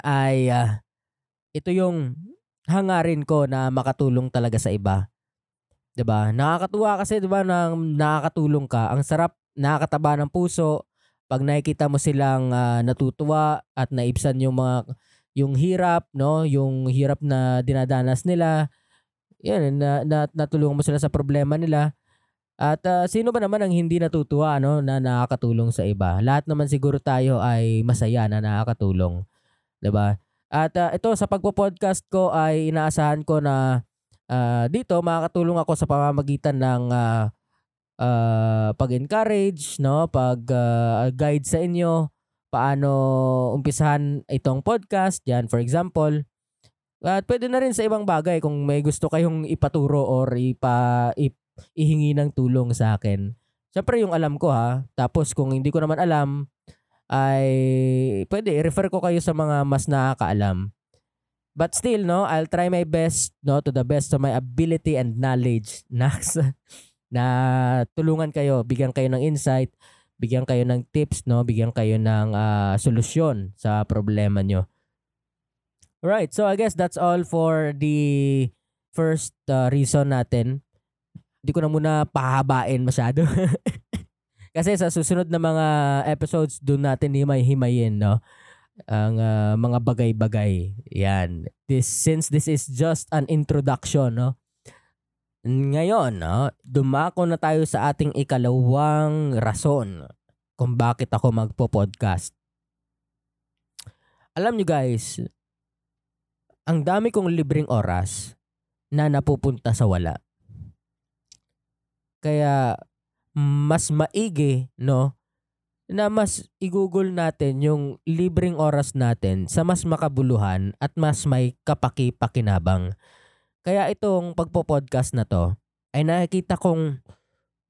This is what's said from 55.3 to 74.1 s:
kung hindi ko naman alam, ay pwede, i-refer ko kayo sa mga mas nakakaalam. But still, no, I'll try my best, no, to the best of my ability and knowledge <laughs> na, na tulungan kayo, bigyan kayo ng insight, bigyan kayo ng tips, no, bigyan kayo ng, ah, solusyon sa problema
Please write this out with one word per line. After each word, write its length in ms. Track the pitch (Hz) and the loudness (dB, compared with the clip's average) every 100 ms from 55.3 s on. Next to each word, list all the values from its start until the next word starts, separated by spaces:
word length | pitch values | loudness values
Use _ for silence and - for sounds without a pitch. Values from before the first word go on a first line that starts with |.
| - | -2
kung 160 | 135 | -2
hindi 160 | 131 135 | 0 0
ko 160 | 160 | 0
naman 160 | 156 156 | 0 0
alam, 480 | 175 151 143 143 139 _ _ - _ _ - | 2 2 0 -4 -8 _ _ -20 _ _ -4
ay 400 | 135 135 135 135 131 131 131 131 127 131 98 95 | 0 2 2 2 2 2 2 2 2 0 -2 -2
pwede, 240 | 202 214 | -4 0
i-refer 400 | 147 165 147 190 | 0 0 0 0
ko 80 | 185 | 0
kayo 220 | 175 170 | 0 0
sa 140 | 165 156 | 0 -2
mga 260 | 156 147 139 | 0 0 0
mas 180 | 139 - | 0 0
nakakaalam. 880 | 139 131 131 90 104 101 90 98 - _ _ _ _ _ _ _ - | 0 0 0 0 0 0 0 -4 -10 _ _ _ _ _ _ _ -4
But 160 | 165 | -4
still, 320 | - 247 220 | -2 0 0
no, 240 | 185 175 196 | 2 0 2
I'll 240 | 160 160 | 0 -2
try 160 | 175 180 | 0 0
my 160 | 180 | 0
best, 480 | 165 165 165 156 - _ | 0 0 0 0 -4 _
no, 240 | 143 143 | 0 0
to 80 | 147 | 0
the 80 | 131 | -2
best 320 | 123 147 139 | 0 0 0
of 80 | 143 | 0
my 160 | 139 123 | 0 -2
ability 640 | 131 123 165 160 - 147 | -4 -2 0 0 0 -2
and 160 | 123 113 | -2 -2
knowledge 680 | 131 127 123 113 107 - - | 0 0 0 0 -4 -16 -8
<laughs> 20 | |
na, 240 | 123 131 - - 262 135 - _ - - _ - | 0 0 0 -4 0 -2 -2 _ -20 -20 _ -8
na 160 | 123 123 127 131 127 127 127 120 - | -2 0 2 2 2 2 0 -2 -2
tulungan 320 | 160 160 156 | 0 0 0
kayo, 320 | 151 143 135 | 0 0 0
bigyan 320 | 117 127 135 | 0 0 -2
kayo 160 | 131 131 | 0 0
ng 160 | 127 | 0
insight, 480 | 147 147 143 131 127 _ _ _ _ - | 0 0 0 0 0 _ _ _ _ -8
bigyan 240 | 117 127 | -2 -2
kayo 240 | 127 127 123 | 0 0 0
ng 160 | 123 120 | -2 -2
tips, 320 | 156 147 - | -2 -2 -4
no, 160 | - 120 120 | 0 0 2
bigyan 240 | 110 113 | 0 0
kayo 240 | 117 110 110 | 0 0 2
ng, 400 | 110 110 107 104 | 2 2 0 0
ah, 400 | 107 104 101 98 | 0 0 0 0
solusyon 800 | - 117 113 160 160 117 95 - | 2 0 0 0 0 0 -6 -6
sa 320 | 110 107 104 | -2 -2 0
problema 560 | - 104 | -2 0